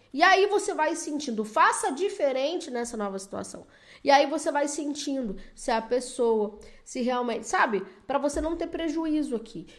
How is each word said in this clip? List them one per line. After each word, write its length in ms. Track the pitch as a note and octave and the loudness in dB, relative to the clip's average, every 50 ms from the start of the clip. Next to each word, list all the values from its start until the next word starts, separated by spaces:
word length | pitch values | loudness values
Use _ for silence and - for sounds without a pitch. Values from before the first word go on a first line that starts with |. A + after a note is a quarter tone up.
| _ _ | _ _
E 120 | - C4 E4 | 2 4 6
aí 240 | F#4 F#4+ F#4+ F#4+ G4+ | 6 8 6 6 4
você 260 | G4+ G#4 G4+ - F4+ | 4 2 0 0 0
vai 220 | D4 D#4 D4+ E4+ | 0 0 0 0
sentindo, 500 | - - E4 D4 C#4+ - - A3+ G#3 G#3+ | -2 -4 -6 -6 -4 -4 -4 -4 -4 -4
faça 460 | G#3+ - D#4+ E4 G#4+ A#4 - - G4+ | -2 2 4 4 4 4 2 -2 -2
diferente 800 | C#4 C4 F#4 G4+ - - D#4+ C#4 B3+ C4 C4+ D4+ E4+ F4 F4 D#4 | -2 0 -2 -4 -2 0 0 0 0 0 0 -2 -2 -4 -6 -4
nessa 260 | B3 A#3+ A#3+ A#3 B3 A3 | -4 -4 -4 -4 -4 -6
nova 220 | G#3 G3+ F#3+ G3 | -6 -4 -6 -8
situação. 480 | G3 - - F#3+ F#3 - - - - - - - - - - - _ | -10 -8 -10 -10 -10 -10 -12 -16 -18 -18 -20 -20 -20 -20 -20 -6 _
E 60 | C#4 | 6
aí 160 | C#4 - D#4 | 6 6 6
você 260 | C#4+ D4 D#4 D#4 E4+ | 4 0 -2 -2 0
vai 160 | C#4+ C#4+ D4 D4 | 0 0 0 -2
sentindo 680 | D4 - D4+ C#4+ C#4+ C#4+ - D4 C#4 C4+ B3+ G#3 G3 - - - - | -2 -4 -6 -6 -6 -6 -6 -6 -4 -4 -4 -6 -8 -10 -12 -18 -18
se 160 | - - - | -10 -4 -2
a 100 | A#3+ A3+ | -2 -2
pessoa, 800 | A3 A3+ B3 B3 A#3+ - - - A#3+ A#3 A3+ A3 G#3 G#3 G#3+ - - - - - - | 0 0 -2 -2 -2 -4 -4 0 2 2 4 2 2 -2 -4 -12 -20 -20 -20 -20 -20
se 200 | - - B3+ A#3+ | -12 -6 -4 -2
realmente, 420 | B3 B3+ B3 B3 A#3+ A3+ - A3 | 0 0 0 0 -2 -4 -4 -4
sabe? 400 | - - F#4 - C4 G#3+ F#3+ F#3+ - - - - - | -2 2 2 2 4 2 -2 -2 -4 -14 -20 -6 -2
Pra 100 | C4+ C#4 | -2 0
você 240 | C4+ D4 C#4+ E4 | 0 0 0 0
não 140 | D4+ D#4+ E4+ | -2 -2 -2
ter 100 | E4 E4+ | -2 -4
prejuízo 720 | E4 - E4 E4 E4 C#4+ E4 D#4+ D#4+ D4+ D4+ D4 B3+ B3 | -6 -4 -4 -4 -2 -2 -2 -2 0 0 0 0 -2 -4
aqui. 320 | G#3+ A3 - - E3 E3 - - | -6 -6 -8 -14 -16 -16 -16 -20